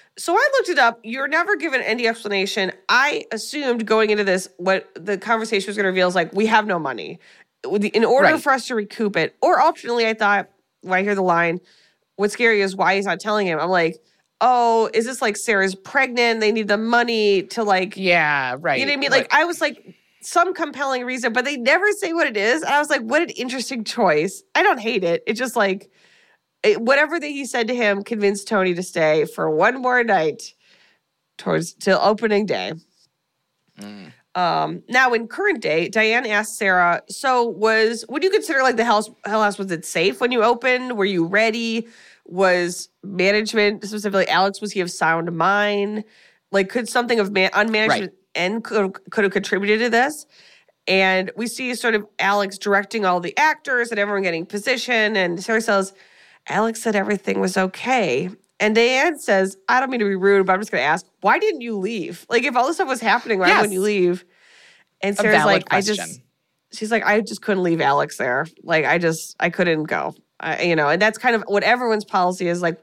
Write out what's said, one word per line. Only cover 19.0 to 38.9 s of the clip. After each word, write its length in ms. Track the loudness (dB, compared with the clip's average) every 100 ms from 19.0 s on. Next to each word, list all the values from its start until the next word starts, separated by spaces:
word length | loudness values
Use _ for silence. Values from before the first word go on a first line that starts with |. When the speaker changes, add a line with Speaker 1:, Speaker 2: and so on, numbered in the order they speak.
Speaker 1:
mean? 100 | 0
Speaker 2:
What 60 | 0
Speaker 1:
Like, 140 | 2
I 100 | 2
was 160 | 2 0
like, 320 | -4 -6 -16 -20 _ _
"Some 320 | -4 0 2
compelling 520 | 0 -6 -4 -4 -4
reason," 280 | -4 -4 -2
but 140 | -2 -2
they 100 | -2
never 340 | 2 2 2
say 200 | 0 -2
what 140 | -2 -2
it 100 | 0
is. 260 | 0 0
And 120 | 2
I 40 | 0
was 120 | 2
like, 120 | -2
"What 200 | 0 0
an 80 | 0
interesting 540 | -4 -8 -6 -6 -8
choice." 580 | -6 0 2 2 0 -4 -6
I 80 | 0
don't 180 | 2 2
hate 240 | -2 -2
it. 180 | 0 -2 -2
It 80 |
just, 220 | -4 -4 0
like, 340 | 0 -2 -8 _ _ _ _ _ _ _
it, 160 | 0 2
whatever 400 | 2 2 2 -2
that 80 | -6
he 200 | -8 -6
said 220 | -4 -2
to 60 |
him 280 | 0 0 0
convinced 440 | -2 -2 0 0 -2
Tony 280 | 0 2
to 80 | 0
stay 420 | -4 0 2 2
for 240 | 0 -2 -2
one 320 | 2 2 2
more 240 | 0 0
night 480 | 2 2 0 -4 -10 -20 _ _ _ _ _ _ _ -12
towards, 340 | -2 -2 -2
till 260 | -4 0 2
opening 420 | 2 2 0 0
day. 300 | 0 -4 -6 -10 -16 _ _ _ _ _ _ _ _ -20
Speaker 2:
Mm. 340 | -18 -18 -20 -20 _
Speaker 1:
Um, 480 | -2 0 0 -2 -6 -2
now, 280 | 2 2
in 120 | 2 -2
current 360 | -4 -2 -2
day, 260 | -2 -2 0
Diane 380 | 0 0 0 0
asks 320 | -2 -4 -4
Sarah, 440 | 0 2 2 0 -4
"So 340 | -6 0 2
was, 600 | 0 0 2 2 2 0 -8
would 120 | -2
you 60 | 0
consider, 340 | 0 0 0
like, 140 | 2 2
the 80 |
Hell, 180 | 2